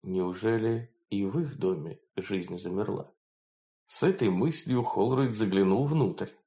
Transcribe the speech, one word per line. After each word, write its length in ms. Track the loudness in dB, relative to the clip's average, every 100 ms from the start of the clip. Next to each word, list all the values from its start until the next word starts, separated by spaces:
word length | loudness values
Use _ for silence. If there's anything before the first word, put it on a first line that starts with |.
Неужели 880 | -4 -2 -2 -2 0 0 0 -2 -6 _ _
и 160 | -4 -2
в 140 | -2
их 180 | -4 -2
доме 400 | -2 -2 -6 -14 _ -10
жизнь 400 | -4 -4 -4 -8
замерла? 560 | -6 -4 -4 -6 -10 _ _ _ _ _ _ _ _
С 180 | 0
этой 260 | 0 2 2
мыслью 520 | 2 0 0 0 0
Холройд 500 | 0 0 2 2 2
заглянул 500 | 2 2 4 4 4
внутрь 460 | 2 2 0 -2 -10 -10